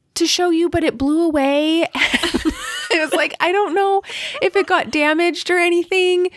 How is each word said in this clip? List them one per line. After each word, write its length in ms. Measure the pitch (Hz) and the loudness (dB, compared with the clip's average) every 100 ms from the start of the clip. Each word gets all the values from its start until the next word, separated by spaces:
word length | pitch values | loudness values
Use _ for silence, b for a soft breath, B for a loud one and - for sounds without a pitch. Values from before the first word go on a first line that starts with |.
| _ | _
to 120 | - 330 | -2 0
show 240 | - 359 | 2 2
you, 200 | 330 339 | 2 2
but 160 | 339 302 | 0 0
it 120 | 226 | 0
blew 260 | 269 311 330 | 0 2 2
away." 600 | 294 269 285 311 330 320 | 2 2 2 2 0 0
<laughs> 20 | |
I 1080 | - - - 339 - 320 - - - - 359 | -2 -2 0 -2 -2 -2 -4 -10 -10 -2 -2
was 100 | 311 330 | 0 0
like, 180 | 302 - | -2 -2
"I 100 | 320 | 0
don't 240 | 392 392 359 | 0 0 0
know 260 | 392 392 B B B B | 2 0 B B B B
if 140 | 381 403 | -2 0
it 100 | - | 0
got 260 | 349 214 | 0 0
damaged 600 | 302 294 311 349 330 - | 0 0 2 0 -2 -2
or 60 | 359 | 0
anything." 720 | 349 349 339 381 370 359 359 | 2 0 0 0 2 2 0